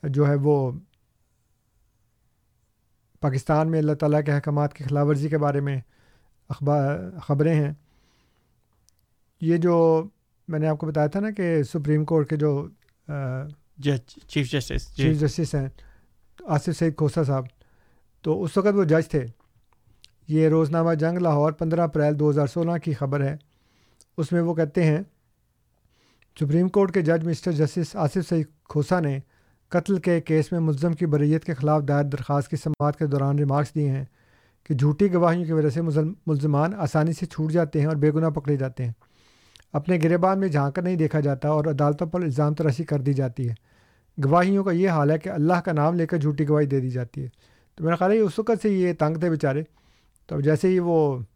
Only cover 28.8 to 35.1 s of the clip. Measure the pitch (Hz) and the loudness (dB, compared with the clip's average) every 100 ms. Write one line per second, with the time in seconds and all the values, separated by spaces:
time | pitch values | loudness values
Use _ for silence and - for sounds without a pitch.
28.8 | 147 180 156 135 - _ _ _ _ 175 | 0 0 0 -4 -10 _ _ _ _ -4
29.8 | 170 190 180 170 - 156 151 175 160 143 | 0 -2 2 0 2 0 0 0 0 0
30.8 | 170 160 175 147 147 156 151 143 147 151 | -2 0 0 2 2 0 -2 -4 0 0
31.8 | 143 143 143 135 127 143 139 160 - 147 | 2 0 0 -4 -2 -2 -2 -6 -4 -2
32.8 | 147 143 156 139 139 143 147 139 147 156 | -2 -2 -2 0 0 0 2 0 -2 -2
33.8 | 147 135 135 _ _ _ _ _ _ 143 | -2 -2 -6 _ _ _ _ _ _ 0
34.8 | 143 151 202 | 2 4 2